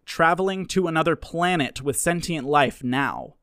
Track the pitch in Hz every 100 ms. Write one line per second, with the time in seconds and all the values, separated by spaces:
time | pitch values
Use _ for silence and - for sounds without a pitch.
0 | - - 165 175 190 190 180 190 175 160
1 | 165 151 - 165 175 175 123 - 135 120
2 | 170 175 165 160 131 147 127 - 123 131
3 | 131 64 60 -